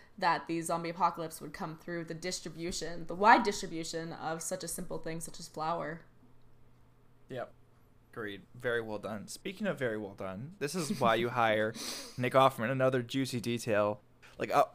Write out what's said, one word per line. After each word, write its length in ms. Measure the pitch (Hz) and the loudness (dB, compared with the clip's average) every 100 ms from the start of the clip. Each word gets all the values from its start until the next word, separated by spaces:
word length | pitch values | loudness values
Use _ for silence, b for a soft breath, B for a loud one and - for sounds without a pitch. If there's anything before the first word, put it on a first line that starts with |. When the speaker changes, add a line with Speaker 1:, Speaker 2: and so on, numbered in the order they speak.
| B - | B 0
Speaker 1:
that 280 | 185 156 - | 2 2 0
the 120 | 165 | -4
zombie 280 | 160 165 165 | -2 -2 -2
apocalypse 500 | 165 175 175 160 - | 0 0 0 -6 -8
would 120 | 151 | -12
come 240 | - 175 160 | -8 -8 -8
through 220 | - 170 | -8 -8
the 100 | 165 | -6
distribution, 920 | 165 175 180 180 156 165 185 160 175 165 | -6 -6 -6 -8 -8 -6 -4 -6 -6 -6
the 80 | |
wide 300 | 170 208 240 | 4 8 10
distribution 680 | 202 202 180 160 160 165 165 | 8 -2 -6 -6 -6 -6 -8
of 280 | 156 143 165 | -6 -6 -6
such 200 | - 185 | -6 -6
a 40 | 165 | -6
simple 300 | - 175 160 | -8 -6 -6
thing 220 | 160 165 | -6 -6
such 180 | 160 - | -8 -12
as 100 | 170 | -12
flour. 540 | - 156 170 147 165 - - - - - - - - - - - - - | -6 -4 -2 -4 -8 -14 -20 -20 -20 -20 -20 -20 -20 -20 -20 -20 -20 -12
Speaker 2:
Yep. 220 | 131 - - - - - - _ | -10 -10 -12 -20 -20 -20 -20 _
Agreed. 300 | - 107 98 - 127 | -8 -8 -8 -12 -6
Very 220 | 123 117 | 0 0
well 160 | 113 104 | -2 -4
done. 280 | 98 104 92 | -4 -6 -8
Speaking 380 | - - 196 208 | -10 -10 -4 -2
of 120 | 151 | 0
very 180 | 127 107 | -2 -2
well 180 | 101 | -6
done, 380 | 101 95 95 139 190 | -8 -8 -8 -10 -6
this 160 | 139 | -4
is 260 | 180 151 175 | -2 -2 2
why 140 | 120 | 4
you 160 | 113 120 | 4 2
hire 420 | 123 113 107 110 B B B | 4 4 4 2 B B B
Speaker 1:
<laughs> 220 | B - | B -2
Speaker 2:
Nick 160 | 123 | 4
Offerman. 360 | 131 135 - 131 | 6 6 4 -2
Another 300 | 131 131 131 | 2 2 2
juicy 380 | 120 135 131 123 | 0 -2 -2 -2
detail. 600 | 120 120 - 104 104 107 - - b b | -2 -2 2 4 4 0 -8 -20 b b
Like, 160 | 113 | 2
uh, 100 | 113 - | 4 4